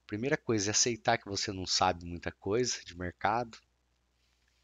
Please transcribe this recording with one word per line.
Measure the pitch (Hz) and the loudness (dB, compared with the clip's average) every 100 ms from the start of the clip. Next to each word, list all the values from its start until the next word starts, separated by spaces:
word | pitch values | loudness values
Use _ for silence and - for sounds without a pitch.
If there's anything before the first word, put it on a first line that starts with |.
| - | -8
primeira | 104 135 151 | -4 0 -2
coisa | - 110 98 | 2 2 2
é | |
aceitar | 104 123 113 - 117 | 2 2 2 2 2
que | 101 | 0
você | 98 - | -4 -4
não | 95 90 | -4 -2
sabe | - 92 87 | 2 2 2
muita | 87 85 85 | -4 -8 -8
coisa | - 98 113 123 - | -6 -2 0 0 -4
de | - 87 | -10 -8
mercado. | 90 - 101 113 120 - _ _ _ _ _ _ _ _ _ _ | -8 -2 0 0 -2 -10 _ _ _ _ _ _ _ _ _ _